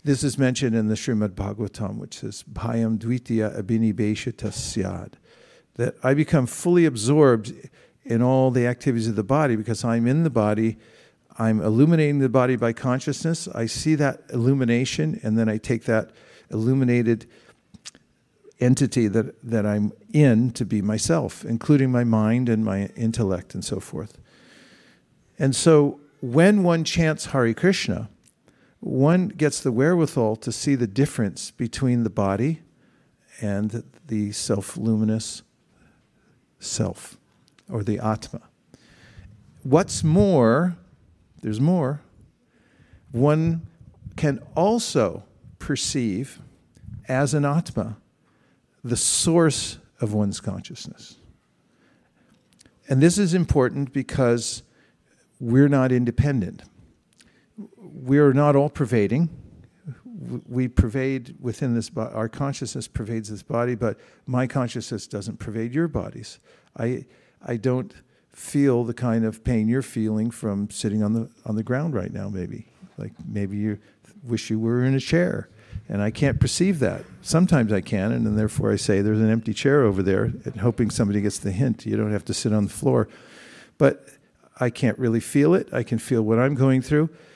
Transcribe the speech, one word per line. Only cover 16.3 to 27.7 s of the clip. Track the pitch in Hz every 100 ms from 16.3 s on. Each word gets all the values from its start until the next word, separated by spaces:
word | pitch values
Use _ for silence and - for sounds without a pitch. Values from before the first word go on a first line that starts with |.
| - -
illuminated | 110 113 135 127 120 117 117 - _ _ _ _ - - - _ _ _ _ - -
entity | 123 135 131 127 110
that, | 110 107 -
that | 117 113 104
I'm | 104 104 - -
in | 151 143 110 123
to | -
be | 107 107
myself, | 101 107 - 165 120 -
including | - 117 - 147 131
my | 123
mind | 120 110 107 120 120
and | 110
my | 110 98 101 -
intellect | 113 113 101 90 -
and | -
so | - -
forth. | - - 101 - - _ - - - - _ _ _ _ _ -
And | 139
so | - 165 151 143 - - -
when | 127 131 185 208
one | 175 165
chants | 160 170 160 151 -
Hare | 135 117
Krishna, | 113 180